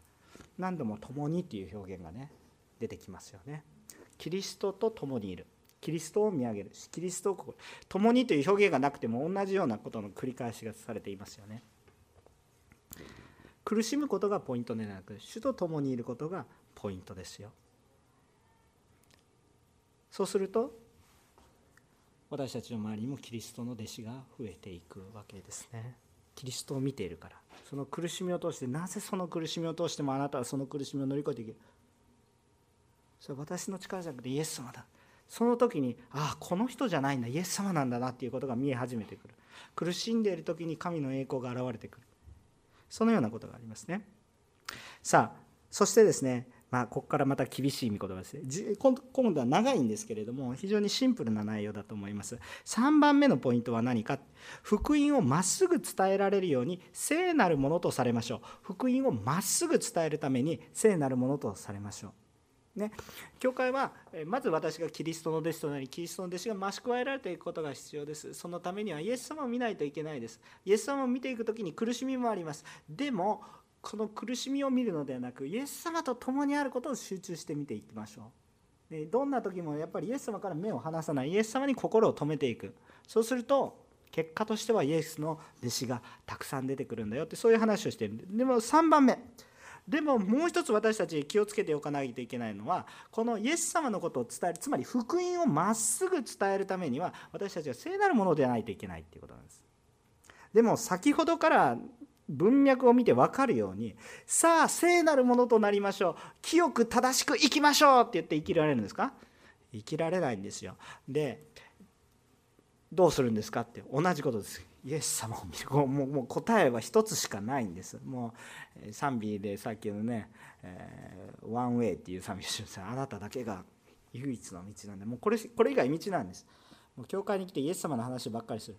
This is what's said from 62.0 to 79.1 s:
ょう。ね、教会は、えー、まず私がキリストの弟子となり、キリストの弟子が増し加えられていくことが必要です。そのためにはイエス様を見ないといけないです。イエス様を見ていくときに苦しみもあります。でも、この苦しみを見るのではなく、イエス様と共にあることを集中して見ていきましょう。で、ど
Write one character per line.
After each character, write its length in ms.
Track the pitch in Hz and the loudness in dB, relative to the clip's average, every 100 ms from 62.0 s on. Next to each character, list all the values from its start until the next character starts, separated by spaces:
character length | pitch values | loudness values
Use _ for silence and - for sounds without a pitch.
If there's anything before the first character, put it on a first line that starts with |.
ょ 40 | 101 | -16
う。 40 | - _ _ _ _ _ 202 | -20 _ _ _ _ _ -8
ね、 160 | 214 - - - - - | -8 -8 -16 -16 -18 -2
教 120 | 254 | -2
会 200 | 254 254 | 0 0
は、 200 | 269 220 - - | 0 -2 -6 -16
え 100 | 180 | -10
ー、 40 | 156 | -4
ま 140 | 254 | -2
ず 80 | 262 | 0
私 320 | 160 160 160 | 0 0 -4
が 80 | 160 | -6
キ 140 | - | -4
リ 100 | 160 | -6
ス 120 | 160 | -4
ト 80 | 165 | -2
の 60 | 160 | 0
弟 140 | 160 | -2
子 80 | 143 | -2
と 100 | 151 | -4
な 100 | 143 | -4
り、 80 | 131 | -8
キ 140 | - | -8
リ 60 | 170 | -10
ス 80 | - | -8
ト 60 | |
の 60 | 180 | -8
弟 100 | 175 | -6
子 100 | 226 | -6
が 40 | |
増 160 | 202 196 | -4 -4
し 100 | - | -6
加 200 | 247 240 | -4 -2
え 40 | |
ら 80 | 247 | -2
れ 40 | 269 | -4
て 140 | 202 | -6
い 40 | 170 | -8
く 60 | |
こ 100 | 175 | -8
と 100 | 165 | -6
が 80 | 151 | -6
必 240 | 127 - 147 | -8 -12 -10
要 100 | 147 | -10
で 80 | |
す。 180 | 147 127 | -10 -12
そ 140 | - 175 | -12 -10
の 140 | 170 | -8
た 100 | 180 | -8
め 140 | 196 | -6
に 80 | 214 | -6
は 80 | 151 | -4
イ 100 | 185 | -4
エ 60 | 247 | -6
ス 100 | - | -6
様 160 | 311 | -8
を 60 | 262 | -6
見 100 | 247 | -2
な 100 | 240 | -4
い 80 | - | -2
と 60 | |
い 80 | 147 | -6
け 140 | 160 | -6
な 100 | 156 | -8
い 60 | 143 | -8
で 80 | 113 | -10
す。 120 | - - - | -14 -20 -6
イ 80 | 185 | 2
エ 40 | 214 | 2
ス 80 | |
様 180 | 285 277 | 2 -2
を 60 | 262 | 0
見 120 | 247 | -2
て 120 | 262 | -4
い 40 | 233 | -4
く 80 | |
と 80 | 226 | -4
き 120 | 226 | -4
に 80 | 185 | -4
苦 200 | 156 226 | -2 -2
し 120 | 247 | -2
み 120 | 262 262 | -2 -2
も 140 | 240 | -2
あ 40 | |
り 100 | 208 | -2
ま 100 | 160 | -4
す。 100 | 147 - - - | -8 -12 -20 -14
で 220 | 156 285 | -6 -2
も、 320 | 214 196 214 - - _ _ | 0 0 -2 -6 -20 _ _
こ 140 | - 208 | -12 -6
の 100 | 214 | -6
苦 300 | 214 214 247 | -6 -6 -6
し 140 | 262 | -4
み 120 | 277 | -2
を 80 | 277 | 0
見 140 | 254 | 2
る 80 | 233 | 0
の 120 | 160 | -2
で 100 | 139 | -4
は 60 | 127 | -6
な 120 | 123 | -8
く、 160 | 123 139 | -8 -6
イ 80 | 214 | -6
エ 100 | 277 | -6
ス 160 | - | -8
様 220 | 349 330 | -4 -4
と 100 | 320 | -4
共 300 | 247 - 269 | -4 -2 0
に 100 | 285 | 0
あ 80 | 285 | 0
る 80 | 277 | -2
こ 100 | 254 | -4
と 100 | 294 | -4
を 40 | |
集 240 | 247 - 190 | -6 -6 -10
中 160 | 185 | -8
し 100 | 160 | -10
て 120 | - 147 | -6 -6
見 100 | 143 | -6
て 80 | |
い 60 | 107 | -8
き 120 | - | -10
ま 140 | 110 107 | -14 -14
し 100 | - | -14
ょ 120 | 110 _ _ _ _ _ - | -20 _ _ _ _ _ -12
う。 60 | |
で、 100 | 160 | -10
ど 200 | 156 | -2